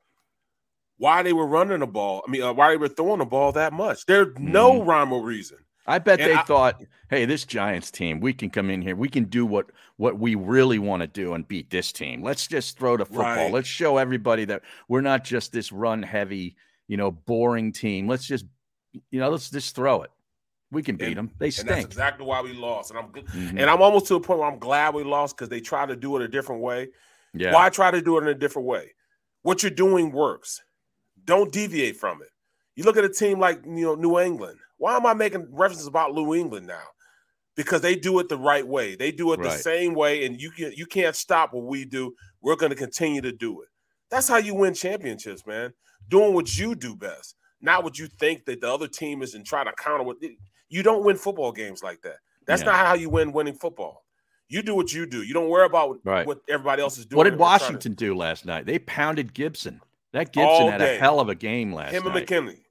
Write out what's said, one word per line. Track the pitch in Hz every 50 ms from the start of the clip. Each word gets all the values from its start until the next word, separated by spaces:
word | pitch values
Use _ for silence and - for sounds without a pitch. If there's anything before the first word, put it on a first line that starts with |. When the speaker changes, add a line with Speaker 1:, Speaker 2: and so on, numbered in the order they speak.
| _ _ _ _ _ _ _ _ _ _ _ _ _ _ _ _ _ _ _
Speaker 1:
why | _ 123 147 165 180 180
they | 180 170
were | 160 156
running | 143 147 165 185 202 190 165
the | 139
ball. | 120 98 107 101 101 95 98 -
I | 123
mean, | 135 131 123
uh, | 123 117
why | 131 147 156
they | 160
were | 156 151 139
throwing | - - 160 190 214 185
the | 135
ball | 117 123 135 139 143 139
that | 151 156 156 147
much. | 165 208 214 123 - -
There's | - 190 202 196 - - 135
no | 139 - - 196 226 247 269 240
Speaker 2:
Mm-hmm. | 202 165
Speaker 1:
rhyme | 165 151 143 135 127
or | 123 110
reason. | 117 117 104 92 - - _ _ _ _ _ _
Speaker 2:
I | - 147 180
bet | 165 208 190 147
Speaker 1:
And | 151 160
Speaker 2:
they | 160
Speaker 1:
I | 156 165
Speaker 2:
thought, | - 147 139 127 127 - - - - _ _ _ _
"Hey, | 135 135 117
this | 120 151 151 -
Giants | - - 110 98 104 98 87 - -
team, | - - 90 85 80 80
we | 101 135 -
can | 131 110 95
come | - 107 98 95
in | 95 92 90
here. | 95 92
We | 95 123 139
can | - 139 113
do | 92 104 120 120
what, | 110 104 101 - - _ _ _ _ _
what | - 104 123 95 104
we | 113 117 110
really | 101 92 95 123 131 131 131 117 107
wanna | 101 101 95 90 85
do | 76 - 104 95 87 85
and | 82 78 -
beat | 98 87 - -
this | 92 90 - - -
team. | - 78 69 60 62 85
Let's | 123 143 - -
just | - 160 139 120 - - -
throw | 131 123 120 110
the | 101
football. | - 104 117 113 120 117
Speaker 1:
Right. | 117 80 85 104
Speaker 2:
Let's | 131 131 -
show | - - 170 151 139
everybody | 135 131 127 127 120 104 120 113 110 107
that | 101 104 - - - - - - -
we're | 120 131
not | 139 139 135 131 131
just | - 120 120 - -
this | - 120 104 - 98
run | 98 113 113 110 110 101
heavy, | - 107 104 101 95 101 95 90 87 - _ _ _ _ _ _ -
you | 104 101
know, | 101 98
boring | 87 82 - - 120 113 117 120 117 117 110 110 -
team. | - - 110 98 92 98
Let's | 107 127 127 131
just, | - 139 120 98 - _ _ _ _ _ _ _ _ _ - - _
you | - 131
know, | 131 143
let's | 160 160 127 -
just | 131 143 127 - -
throw | 127 127 139 123 90 76
it. | - - _ _ _ _ _ _ _ _ _ _ _
We | - 156 143
can | - 107
beat | 82 - - 85
Speaker 1:
And, | 95
Speaker 2:
'em. | 110 110 - -
They | -
Speaker 1:
and | 151 -
that's | - 107
Speaker 2:
stink." | 120 185 160 101
Speaker 1:
exactly | 92 98 120 135 143 139 135 135
why | 131 131 127 127
we | 127 123
lost. | 120 120 120 117 101 - -
And | 110 117
I'm | 113 107
gl- | - - -
Speaker 2:
Mm-hmm. | - - 90 90 87 92
Speaker 1:
and | 98 135 151
I'm | 160 175
almost | 190 202 208 202 196 -
to | 190
a | 170
point | 175 - 185 160
where | 151 147
I'm | 139 117
glad | 117 123 139 147 151 156 147
we | 147 147
lost | 139 143 143 143 139 - -
'cause | 123 110
they | 120 117
tried | 113 - 156 139 143 135
to | 131
do | 120 127 139 143
it | 131 120
a | 113
different | 113 135 123 - 127 113
way. | 120 123 120 123 131 131 - _ _ _ _ _ _ _ -
Speaker 2:
Yeah. | 85 90 90 -
Speaker 1:
Why | 170 180 190
try | 185 - 190 180
to | 175 175 170
do | 170 165 160
it | 147
in | 151
a | 143
different | 131 147 139 - 143 127 127
way? | 123 92 71 - _ _ _ _ _ _ _ _ _ _
What | _ 170 185 185 -
you're | 196
doing | 147 175 185 190 190 180 165 156 131
works. | 139 151 123 - - - - - - - _ _ _ _ _ _ _ _ _ _ _ _
Don't | - 175 196 202 196
deviate | 139 202 214 196 165 156 131 110 98
from | - - 95 85 73
it. | 71 - _ _ _ _ _ _ _ _ _
You | 127 165
look | 220 214 214
at | 202
a | 196
team | 196 - 214 202 196 190
like, | 185 180 170 - -
you | - 165 165 165
know, | 160 156
New | 156 165 170 170 175
England. | 180 180 175 120 98 - - - _ _ _ _
Why | - 208 269
am | 285 240
I | 233 220
making | 214 214 202 170 185 165 127
references | 131 143 185 196 180 160 151 143
about | 139 160 160 143 143
New | 160 156 151 160
England | 170 175 143 110 98 90 90
now? | 87 82 - - - _ _ _ _ _ _ _ _ _ _ _ _
Because | - 147 - 180 156
they | 147 175 185
do | 180 - 185 185 180
it | 180 175
the | 156 131
right | 131 143 147 143 135
way. | 123 139 135 117 101 95
They | 92 127 156
do | 151 160 170 165 160
it | -
the | 87 85
Speaker 2:
Right. | 156 147
Speaker 1:
same | - 165 165 170 175 175 160
way, | 151 147 147 147 151 135
and | 127 123 123
you | 143 165 165
can, | 170 160 147 107
you | 147 170
can't | - - 196 180 160 156
stop | - - - 180 165 160 - 127
what | 123 120
we | 123 139 139 135
do. | 127 131 131 131 127 127 _ - - _ _
We're | - 135 165
gonna | 160 165 147 139
continue | - 202 - - - 170 156 147 139 127
to | 127 120
do | 113 117 113 98 78 -
it. | _ _ _ _ _ _ _ _ _
That's | 233 262 269 269
how | 247
you | 226 214 208 202
win | 196 196 185 -
championships, | - - 180 202 208 175 127 110 107 - 107 98 - -
man. | 107 107 110 120 123 - _ _ _ _ _ 98
Doing | 98 - 196 214 208 190
what | 175 - - -
you | - 196 226 233
do | 156 123 123 104
best, | 90 101 95 80 69 - - - _ _ _ _ _
not | - 156 180 185 170
what | 160 131 139
you | 160
think | 151 - _ 156 156 160 160 -
that | - 123 120
the | 120 120 131
other | 143 156
team | 143 - - 160 147 143 135 131
is | 123 -
and | 107 101
trying | - 156 143 131
to | 107 -
counter | - - 151 151 143 127
with. | 123 123 120 151 151 113 _ - _ _ _ _ _
You | 151 180 190
don't | 220 220 208 208
win | 208 190
football | 196 - 196 196 160 139 120
games | 110 110 110 101 92 - -
like | 92 87 - -
that. | 85 76 - _ _ _ _ _
That's | - 156 - -
Speaker 2:
Yeah. |
Speaker 1:
not | 214 190 185 190
how | 175 180
you | 175 165 156
win | 160 165 156 147 143
winning | 156 151 147 139
football. | - - 170 - - 95 76 71 - _ _ _ _ _ _ _ _ _ _
You | 147 202 214
do | 220 208
what | 190 175 175 139
you | 160 170
do. | 147 123 117 101
You | 110 139
don't | 170 170 160
worry | 170 180 185
about | 170 - 165 156 135 131 - -
Speaker 2:
Right. | 95 95 92 82
Speaker 1:
what | 147 139 139 _ -
everybody | 147 143 131 139 135 139 143
else | 139 131 123
is | 113
doing | 104 135 147
Speaker 2:
What | 160
did | 202 180
Speaker 1:
or | 151
trying | 175 170 196 196
to | 139
Speaker 2:
Washington | 127 143 - - 113 104
do | - 117 101 95
last | 92 85 80 82 - -
night? | 87 82 80 -
They | 104 127 135
pounded | - - - 156 147 156 160 151 131 107 -
Gibson. | - 143 160 156 - - - - - _ _ _ _ _ _ -
That | 135 165 - -
Gibson | 143 147 151
Speaker 1:
All | 160 165 165 165
Speaker 2:
had | - 98
Speaker 1:
day. | - 139 123
Speaker 2:
a | 101
hell | 135 139 151 147
of | 127 104
a | 95
game | 85 113 107 113 123 113 101 87
last | 78 73 69 170
Speaker 1:
Him | 185 185
and | 185 185
Speaker 2:
night. | 180
Speaker 1:
McKinley. | - - 180 170 139 104 87 - _ _